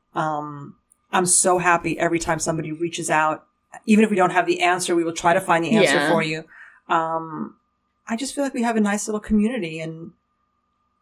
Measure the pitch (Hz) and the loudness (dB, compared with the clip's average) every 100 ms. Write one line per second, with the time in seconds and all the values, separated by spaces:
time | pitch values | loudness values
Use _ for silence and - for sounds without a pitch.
0 | _ 160 156 151 147 147 143 - _ _ | _ -4 -4 -4 -6 -10 -14 -20 _ _
1 | _ 196 180 - 196 180 175 170 165 156 | _ 0 2 2 4 2 4 2 0 -2
2 | 170 165 170 156 170 160 156 156 170 - | -2 0 -2 -2 -2 -4 -6 -6 -6 -6
3 | 156 156 156 151 _ _ _ - - 214 | 0 2 2 -2 _ _ _ -8 2 4
4 | 214 196 180 180 170 170 175 180 180 170 | 4 4 2 2 2 2 2 0 0 0
5 | 165 165 175 180 185 165 165 220 170 - | 0 0 2 2 2 2 2 4 4 4
6 | 147 165 160 156 156 - - - - 170 | 2 2 0 -4 -8 -18 -20 -16 -2 0
7 | 160 160 160 151 143 - _ _ _ _ | 0 -4 -6 -10 -10 -14 _ _ _ _
8 | - 226 262 - 277 262 233 220 208 208 | -8 -6 -6 -4 -4 -2 0 0 0 -2
9 | - 208 - 214 214 254 165 160 160 160 | -4 -6 0 0 0 -2 -6 -8 -10 -12
10 | 165 - _ _ _ _ _ _ _ _ | -16 -20 _ _ _ _ _ _ _ _